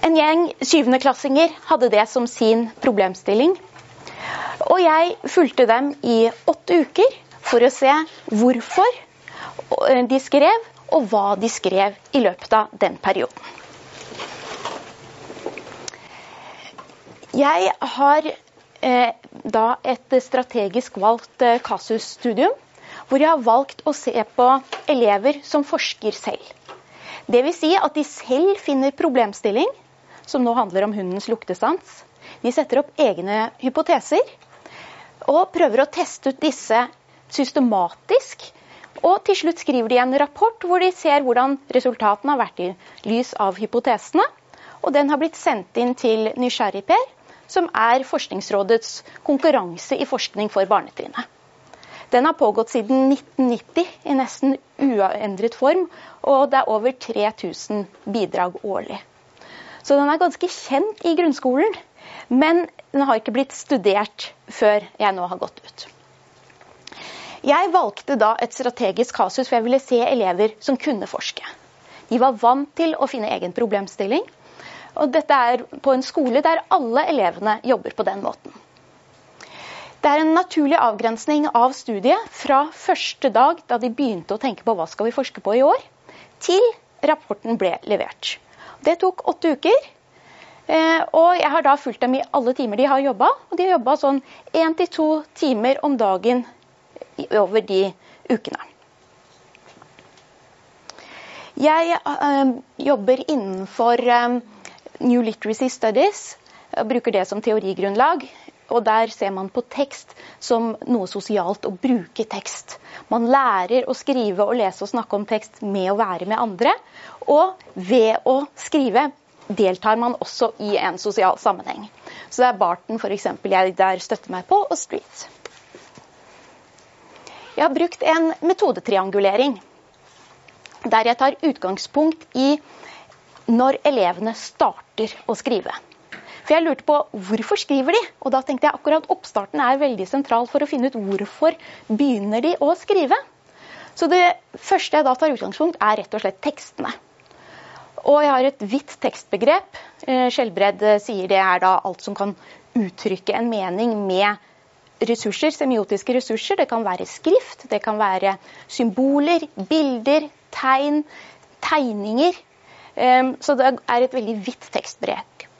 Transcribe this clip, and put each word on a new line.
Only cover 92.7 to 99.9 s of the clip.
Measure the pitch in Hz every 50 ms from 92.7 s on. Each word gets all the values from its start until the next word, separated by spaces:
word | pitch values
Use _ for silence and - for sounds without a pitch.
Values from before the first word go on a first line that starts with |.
| 202 -
de | 254 277
har | 277 269 277
jobbet, | 277 247 190 247 359 539 571 - _
og | - 339
de | 359 381
har | 370
jobbet | 320 220 247 294 302
sånn | - 277 277 277 - - - - - - _ 320 330
en | 320 320 320
til | 370 339 -
to | - 320 311 311 311 302 _ _
timer | - - 294 254 208 214 254 269 - -
om | 294 277 233
dagen | 226 196 190 185 185 226 247 247 233 - - _ _ _ _ _ _ _ _ - - _ _ -
i, | 143 - -
over | 214 202 175 202 220
de | 196 - 196 190 190 196 185 _ _ - - _ _ - 254
ukene. | 214 - - - - - - _ _ _ _ _ _ _ _ _ _ _ _ _ _ _ _ _ _ _ - - - - _